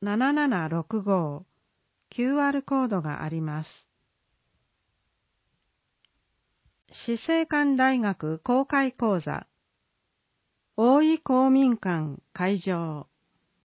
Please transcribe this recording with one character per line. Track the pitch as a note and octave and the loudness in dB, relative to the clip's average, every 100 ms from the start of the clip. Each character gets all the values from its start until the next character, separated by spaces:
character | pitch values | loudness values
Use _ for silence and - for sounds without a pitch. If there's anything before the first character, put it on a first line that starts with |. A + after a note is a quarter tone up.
七 | G3+ G#3 C4 | -4 0 0
七 | D4 D4 F#3+ D#3+ | 2 0 0 -2
六 | E3 D3+ A3 | -4 -4 -4
五。 | G3+ F#3+ D#3 C#3+ - _ _ _ _ _ - | 0 0 0 -6 -14 _ _ _ _ _ -12
キ | - | -4
ュ | B3 C#4+ | 0 0
ー | |
ア | C#4+ | 0
ー | |
ル | C#4 | -2
コ | C4+ C4+ | -2 -2
ー | B3+ | 0
ド | F#3+ | -2
が | D3+ D3 | -4 -6
あ | D#3 | -6
り | D#3+ | -4
ま | D#3 D3+ | -4 -6
す。 | D#3 - _ _ _ _ _ _ _ _ _ _ _ _ _ _ _ _ _ _ _ _ _ _ _ _ _ _ _ _ _ _ _ - - | -8 -14 _ _ _ _ _ _ _ _ _ _ _ _ _ _ _ _ _ _ _ _ _ _ _ _ _ _ _ _ _ _ _ -12 -6
死 | A#3 - | -6 -2
生 | E4 D#4+ | 0 0
館 | D4 C#4+ C4+ | 0 2 2
大 | C4 C4 | 2 2
学 | G#3+ F#3+ D#3 D#3+ | 0 -2 -4 -4
公 | - B3+ C#4 | 0 0 2
開 | C#4+ C4+ | 0 0
講 | - A3+ F#3 | -2 -2 0
座。 | D3+ C#3+ - _ _ _ _ _ _ _ _ _ _ _ _ - | -2 -8 -10 _ _ _ _ _ _ _ _ _ _ _ _ 0
大 | A#3 C#4 | 4 6
井 | D#4 D#4+ | 4 2
公 | - B3+ C4+ | 2 2 4
民 | C4 C4+ A#3 | 6 4 2
館 | F#3+ E3+ D#3 C3+ _ | -2 -2 -4 -8 _
会 | - F#3 G3 | -4 -2 -2
場。 | F#3+ E3+ E3 D3+ - _ _ _ _ _ | -2 -2 -4 -8 -12 _ _ _ _ _